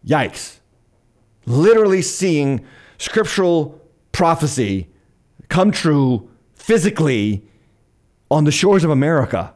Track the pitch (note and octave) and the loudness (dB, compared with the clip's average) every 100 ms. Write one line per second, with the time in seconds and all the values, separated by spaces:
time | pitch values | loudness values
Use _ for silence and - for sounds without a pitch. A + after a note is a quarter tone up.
0 | - D3 A2+ - - - _ _ _ _ | -2 -2 -2 -8 -18 -20 _ _ _ _
1 | _ _ _ _ - B2 F#3 A3+ G#3 F#3+ | _ _ _ _ -4 2 4 4 4 2
2 | - - F#3 D#3 C#3 C3 - - - _ | -2 -4 -2 0 0 -4 -8 -20 -20 _
3 | - A3 G#3+ - F3+ E3+ C#3+ - _ _ | -4 -2 -2 0 0 0 -2 -10 _ _
4 | _ - E3+ E3 D3 C#3 G#2 F#2+ E2+ _ | _ -2 0 0 -2 -2 -4 -4 -8 _
5 | _ _ _ _ - F3 G3 - E3 C#3+ | _ _ _ _ -6 0 0 0 0 0
6 | C3+ A#2+ - _ _ _ - A3+ F3 G#3 | 0 -2 -6 _ _ _ 0 0 0 -2
7 | D#3 A#2+ G#2 G2+ _ _ _ _ _ _ | -2 0 -2 -4 _ _ _ _ _ _
8 | _ _ _ D3 D3+ D3 F#3 G3 D#3+ C#3+ | _ _ _ 0 2 2 2 2 2 0
9 | C#3+ D#3+ A#2 F#2 E2+ | 2 0 0 -4 -6